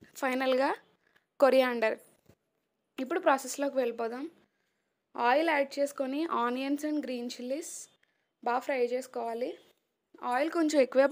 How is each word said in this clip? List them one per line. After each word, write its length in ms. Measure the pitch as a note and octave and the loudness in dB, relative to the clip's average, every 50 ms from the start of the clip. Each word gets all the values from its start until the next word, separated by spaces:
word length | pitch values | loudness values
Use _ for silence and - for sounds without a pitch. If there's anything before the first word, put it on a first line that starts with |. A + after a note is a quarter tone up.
| - - - - C#4+ | -20 -20 -10 -6 -4
ఫైనల్గా 480 | C4 B3+ C4 C4+ C4+ C4 B3+ C4+ D4+ F#4 - _ _ _ _ _ _ _ _ _ _ _ - C#4+ | -2 -2 0 0 0 2 2 2 0 -2 -4 _ _ _ _ _ _ _ _ _ _ _ 4 4
కొరియాండర్. 540 | B3+ A#3+ C4 B3+ B3 A#3+ A#3 A3 A3 A3+ - - _ _ _ _ _ - _ _ _ _ _ _ _ _ _ _ _ _ - C4 | 6 6 6 4 4 2 0 -2 -2 -2 -4 -10 _ _ _ _ _ -20 _ _ _ _ _ _ _ _ _ _ _ _ -8 -6
ఇప్పుడు 180 | A#3+ E4+ F4+ F#4 D#4+ | -4 -2 0 2 2
ప్రాసెస్లోకి 480 | C#4 C4 - B3+ - - C#4+ C#4 B3+ C4 B3 | 2 2 0 -6 -6 -4 -4 -2 0 -2 -2
వెళ్ళిపోదాం. 440 | A#3 A3+ A3+ A#3 A3+ A#3 B3+ D4 E4 - _ _ _ _ _ _ _ _ _ _ _ _ _ _ _ - - A#3+ A#3+ | -2 -2 -4 -6 -6 -6 -8 -12 -12 -14 _ _ _ _ _ _ _ _ _ _ _ _ _ _ _ -6 0 2 4
ఆయిల్ 220 | B3+ D4 E4 E4 D4+ | 4 4 4 2 2
యాడ్ 160 | C#4+ C#4 C#4 - D4 | 0 0 -2 -2 -2
చేసుకొని 440 | C#4+ C#4 - - C4+ B3+ C4+ D4 E4 E4+ - A#3 A#3 | -2 -2 -2 -4 -4 -4 -2 -4 -4 -2 -2 -2 -2
ఆనియన్స్ 420 | A#3+ B3 B3+ C4+ C#4 C#4+ C#4+ - D4+ | -2 -2 -2 -2 -2 -4 -2 -2 -4
and 100 | D4+ D4 - | -4 -4 -4
గ్రీన్ 280 | B3 B3+ A#3+ A#3+ B3 - | -4 -6 -6 -6 -8 -8
చిల్లీస్ 380 | - B3 B3 C4+ D#4 E4+ - - - - - _ _ _ _ _ _ _ _ _ _ - | -8 -8 -6 -6 -6 -8 -10 -12 -16 -16 -18 _ _ _ _ _ _ _ _ _ _ -4
బాగా 160 | A#3 A#3 C4 B3+ | -2 -2 -2 -2
ఫ్రై 140 | - C#4 B3+ A#3+ A#3 B3 | -2 -2 0 0 0 -2
చేసుకోవాలి. 560 | B3+ B3+ - - B3 A#3 A#3 A#3 A#3 B3 D#4 G#4 - - _ _ _ _ _ _ _ _ _ _ - - B3 | -4 -6 -6 -8 -8 -6 -6 -6 -6 -6 -6 -8 -10 -16 _ _ _ _ _ _ _ _ _ _ -10 -6 -2
ఆయిల్ 200 | B3 B3+ D4 D#4+ D#4+ | 0 0 0 0 2
కొంచెం 240 | E4+ D#4+ D4+ D#4 D4 B3+ | 2 2 4 6 4 4
ఎక్కువే 200 | B3 - B3+ C#4 C#4 | 4 6 4 4 6